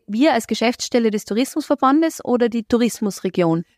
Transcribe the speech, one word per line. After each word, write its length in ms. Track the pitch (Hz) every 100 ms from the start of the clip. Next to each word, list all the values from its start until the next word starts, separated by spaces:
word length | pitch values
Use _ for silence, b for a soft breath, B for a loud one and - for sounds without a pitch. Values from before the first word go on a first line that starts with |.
| -
wir 260 | 208 311
als 140 | 240 -
Geschäftsstelle 640 | 220 226 247 - 240 226
des 140 | 208 -
Tourismusverbandes 960 | 202 262 - - 285 269 285 330 -
oder 240 | - 240 240
die 160 | 233
Tourismusregion? 1000 | 220 233 233 - 208 - 190 180 170 165 -